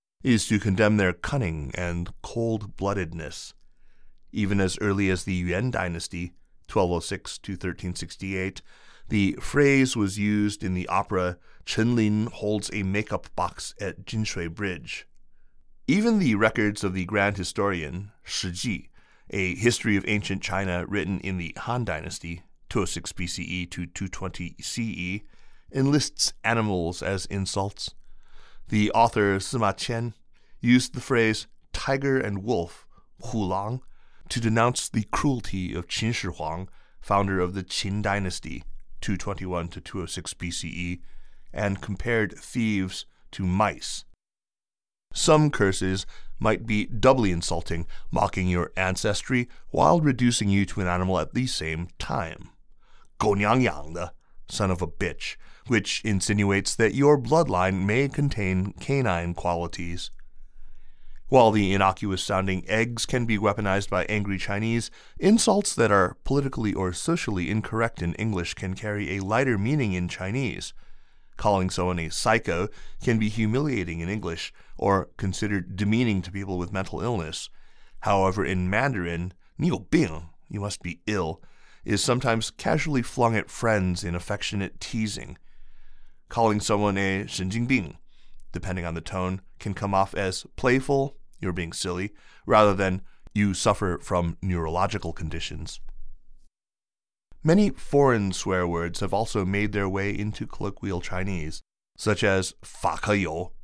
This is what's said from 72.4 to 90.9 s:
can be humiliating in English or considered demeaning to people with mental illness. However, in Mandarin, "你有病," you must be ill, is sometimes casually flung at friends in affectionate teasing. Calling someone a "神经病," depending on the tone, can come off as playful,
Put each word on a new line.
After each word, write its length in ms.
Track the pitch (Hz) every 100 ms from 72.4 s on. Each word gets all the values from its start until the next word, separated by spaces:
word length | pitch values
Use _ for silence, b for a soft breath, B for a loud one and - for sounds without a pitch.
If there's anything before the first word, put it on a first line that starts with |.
| 107 87 101 B B B
can 160 | - 113
be 100 | 107
humiliating 720 | 107 110 120 151 117 85 82
in 80 | 85
English 460 | 107 90 82 - b b b
or 320 | 101 98 - -
considered 580 | 98 90 104 101 90 95
demeaning 460 | 104 113 120 98
to 100 | 90
people 240 | 98 98 90
with 160 | 87
mental 300 | 98 95 -
illness. 480 | 110 113 78 - - b b b b b
However, 420 | - 101 95 98
in 280 | 87 92 90
Mandarin, 640 | 104 139 110 87 85 90 - - -
"你 100 | 165
有 100 | -
病," 520 | - 165 113 78 82 - -
you 120 | 107
must 220 | 101 -
be 180 | 87 82 -
ill, 360 | 101 82 82 b b b b
is 180 | - 104
sometimes 480 | - 123 131 113 107
casually 520 | - 196 160 160 135
flung 340 | 117 - 117 110
at 140 | -
friends 520 | - 117 107 92 87
in 120 | 95
affectionate 640 | 87 - 101 - 104 98 -
teasing. 560 | - 113 107 104 - - - - - - - - - - -
Calling 300 | - 113 104
someone 380 | 107 104 104 98
a 300 | 98 95 107
"神 220 | - 92
经 160 | 110 120
病," 320 | 127 85 - - - - - -
depending 360 | 87 90 92 85
on 80 |
the 60 | 82
tone, 420 | - 95 92 92 - -
can 140 | 104
come 200 | 92 101
off 200 | 95 98
as 300 | - 95 90 - -
playful, 600 | 123 131 131